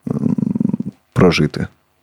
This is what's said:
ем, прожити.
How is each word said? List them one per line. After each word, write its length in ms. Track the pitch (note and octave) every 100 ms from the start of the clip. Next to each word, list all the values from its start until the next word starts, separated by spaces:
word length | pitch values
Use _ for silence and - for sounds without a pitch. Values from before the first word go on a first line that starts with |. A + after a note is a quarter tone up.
| -
ем, 240 | - - - - - - - - - _
прожити. 540 | - F#2 D#2+ D2+ - - - _ _